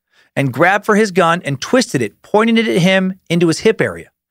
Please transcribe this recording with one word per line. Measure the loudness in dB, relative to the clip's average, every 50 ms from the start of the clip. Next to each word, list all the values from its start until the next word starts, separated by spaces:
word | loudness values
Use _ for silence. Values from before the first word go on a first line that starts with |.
| _ _ _ _ _ _ _
and | -4 -4 -2
grabbed | 0 0 2 2 2 0 0
for | 0 2
his | 2 2 0
gun | 0 0 2 2 0 -2 -4
and | -8 -8 -8
twisted | -4 -2 0 0 0 0 -4 -4
it, | -4 -4 -8 _ _
pointing | -2 0 0 2 2 2
it | 0 0
at | 0 0 2
him | 2 2 2 2 0 -2 -6 -10 _ _
into | 0 0 2
his | 0 0 0
hip | 0 0 0 0
area. | -2 -4 -4 -10 -16 -20 _ _ _ _